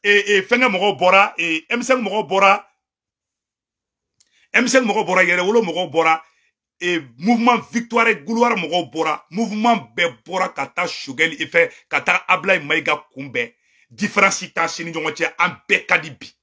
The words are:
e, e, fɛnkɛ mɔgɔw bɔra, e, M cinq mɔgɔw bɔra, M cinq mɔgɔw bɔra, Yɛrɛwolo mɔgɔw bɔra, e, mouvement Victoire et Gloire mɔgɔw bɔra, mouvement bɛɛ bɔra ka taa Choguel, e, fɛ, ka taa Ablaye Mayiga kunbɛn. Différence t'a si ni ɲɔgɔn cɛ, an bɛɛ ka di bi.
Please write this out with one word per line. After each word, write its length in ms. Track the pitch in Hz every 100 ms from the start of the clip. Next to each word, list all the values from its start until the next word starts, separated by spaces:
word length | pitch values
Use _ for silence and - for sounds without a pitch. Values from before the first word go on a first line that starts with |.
e, 80 | 202 202 202 202
e, 40 |
fɛnkɛ 260 | 190 240 254
mɔgɔw 280 | 185 202 143
bɔra, 360 | 180 190 208 -
e, 280 | 170 160 _
M 120 | 240
cinq 180 | 233 254
mɔgɔw 260 | 202 208 160
bɔra, 380 | 190 196 202 - _ _ _ _ _ _ _ _ _ _ _ _ _ _ _ _ _ _
M 140 | 202 247
cinq 180 | 262 233
mɔgɔw 200 | 208 175
bɔra, 180 | 185
Yɛrɛwolo 380 | 180 180 180 233
mɔgɔw 300 | 185 165 175
bɔra, 300 | 156 160 160 - _ _ _ _ _
e, 200 | 175 170 135 117
mouvement 440 | 185 233 233 233 -
Victoire 380 | 233 233 233 226
et 160 | 214 147
Gloire 300 | 226 240 220
mɔgɔw 360 | 160 175 160
bɔra, 320 | 160 156 151 _
mouvement 640 | 175 226 214 233 226 135 -
bɛɛ 280 | 170 - -
bɔra 280 | 185 185
ka 140 | - 135
taa 200 | - 180
Choguel, 460 | - - 127 160
e, 120 | 277 156
fɛ, 260 | 170 165 - _
ka 120 | 147
taa 220 | 185 180 -
Ablaye 320 | 185 190 185
Mayiga 440 | 143 160 147 151 _ 135
kunbɛn. 380 | 139 120 117 _ _ _ _
Différence 560 | 113 202 202 196 - 175
t'a 140 | - 165
si 160 | -
ni 80 | 165
ɲɔgɔn 220 | 160 156 156
cɛ, 180 | 160 -
an 220 | 175 127 -
bɛɛ 180 | 190 -
ka 100 | 175
di 120 | 156
bi. 180 | 131 - _